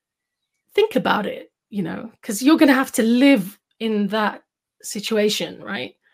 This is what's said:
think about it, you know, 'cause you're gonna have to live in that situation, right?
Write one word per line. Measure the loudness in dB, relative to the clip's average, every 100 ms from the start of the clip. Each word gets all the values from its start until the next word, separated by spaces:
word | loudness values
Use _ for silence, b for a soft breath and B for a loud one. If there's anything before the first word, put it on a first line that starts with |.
| _ _ _ _ _ _ _
think | 0 0 0
about | 0 -2 -4
it, | -8 -14 _ _
you | -8
know, | -8 -8 -14 _
'cause | -10 -2
you're | 2 6
gonna | 6
have | 4 0
to | 0
live | 2 4 6 4 2 -10 _ -8
in | -4 -2 -2
that | -2 -4 -6 _ _ _ _
situation, | -14 -10 -4 0 0 0 -6 -10
right? | -12 -10 -10 _ b